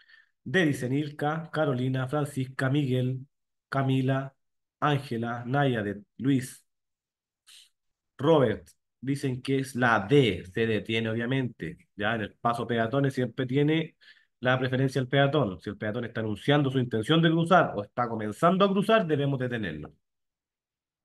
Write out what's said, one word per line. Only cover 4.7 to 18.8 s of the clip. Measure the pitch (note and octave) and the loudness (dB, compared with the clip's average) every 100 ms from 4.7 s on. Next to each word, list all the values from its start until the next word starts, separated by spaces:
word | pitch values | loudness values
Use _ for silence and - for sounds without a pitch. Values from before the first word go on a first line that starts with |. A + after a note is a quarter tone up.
| - | -2
Ángela, | D3 C#3 - A2+ A#2 A#2+ A#2+ | 0 0 -2 -6 -4 -6 -2
Nayadet, | C#3+ C#3 A2+ G#2 G2+ - - | 0 2 0 -2 -6 -12 -6
Luis, | B2+ C3+ B2+ - _ _ _ _ _ _ _ _ _ - - _ _ _ _ - | 0 0 -2 -16 _ _ _ _ _ _ _ _ _ -20 -20 _ _ _ _ -2
Robert. | C#3+ D#3+ A#2+ G2 - _ _ - | 4 4 4 0 -10 _ _ -10
Dicen | B2+ C#3 C#3 B2 | -6 -2 -2 -4
que | C3+ C3+ | -2 -4
es | C3 | -2
la | A#2+ A#2+ A2+ | 0 2 2
D, | G2 C#3+ A#2+ E2+ F2+ | 4 4 4 0 -6
se | A#2 A2+ | -2 0
detiene, | G#2 G2+ A2+ A2+ | 0 -2 -2 -2
obviamente. | A2+ A#2 C3+ A#2+ - D#2+ E2+ _ - | -2 -2 -2 -4 -6 -12 -12 _ -6
Ya | G#2 | -2
en | A2+ | -2
el | G2 | -6
paso | _ A#2 A#2 A2+ | _ -2 -2 -2
peatones | A#2 A2+ C#3 C#3 | 0 0 2 0
siempre | B2+ B2 A#2+ B2 | 0 -4 -4 -2
tiene | C3+ D3 D#3+ D#3+ _ - - _ - | 2 2 2 -2 _ -20 -20 _ -4
la | B2 B2+ | 0 2
preferencia | C3 C3 C3+ C3+ | 0 0 0 0
al | B2+ | 2
peatón. | C#3+ C#3 D3+ G#2 F2 | 4 4 2 0 -4
Si | G#2 | -10
el | G2 | -6
peatón | G#2+ A2 | -6 -6
está | - A#2 | -6 -6
anunciando | A2 G2+ - D3 C3+ | -4 -4 2 2 2
su | C3 | 0
intención | B2 A2+ G#2+ D#3+ | -2 -2 2 4
de | E3 | 4
cruzar | E3 E3 F3+ - | 2 4 4 4
o | G2+ | -2
está | G#2 - A#2+ | -6 -4 -4
comenzando | A2 G#2+ G#2 E3+ F3 G3+ | -4 -6 0 2 4 2
a | |
cruzar, | F#3+ | 2